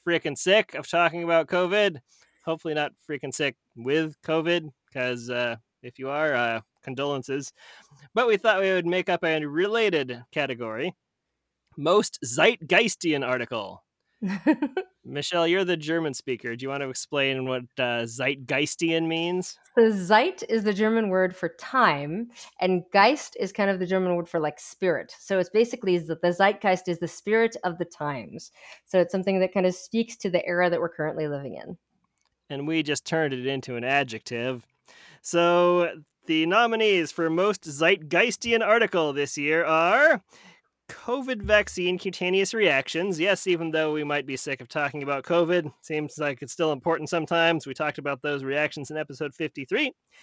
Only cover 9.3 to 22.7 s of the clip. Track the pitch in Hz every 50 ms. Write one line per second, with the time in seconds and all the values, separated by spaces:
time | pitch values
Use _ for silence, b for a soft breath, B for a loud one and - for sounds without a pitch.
9.3 | 160 156 151 143 143 165 185 202 220 226 220 202 175 151 135 123 120 120 120 _
10.3 | - 151 143 131 123 117 123 110 110 117 151 180 - _ _ _ _ _ _ _
11.3 | _ _ _ _ _ _ _ _ _ - 143 160 190 208 220 - - - 147 113
12.3 | 120 151 160 226 247 - 156 127 220 220 240 220 - - - 165 151 139 135 123
13.3 | 127 123 117 - 123 110 101 92 92 - _ _ _ _ _ _ _ _ 226 185
14.3 | 202 190 - - 294 302 302 - - 381 370 - _ _ _ 123 135 143 143 -
15.3 | 175 170 165 170 175 196 185 175 175 160 147 156 165 170 160 147 131 - - 135
16.3 | 123 107 - 120 117 120 131 135 139 139 139 131 127 - - - 151 143 135 135
17.3 | 135 131 131 131 127 127 127 - _ - 127 120 120 117 117 117 113 127 127 135
18.3 | 143 131 123 117 135 139 151 - - - 170 165 165 165 165 165 165 165 170 175
19.3 | 180 185 175 - - - _ _ _ 247 226 220 208 190 180 170 214 220 269 381
20.3 | - - - - 226 226 202 214 202 196 214 220 226 226 220 196 185 185 185 180
21.3 | 185 - 175 165 - - - - - 262 233 180 151 143 143 147 165 214 240 240
22.3 | B B B B B - - 185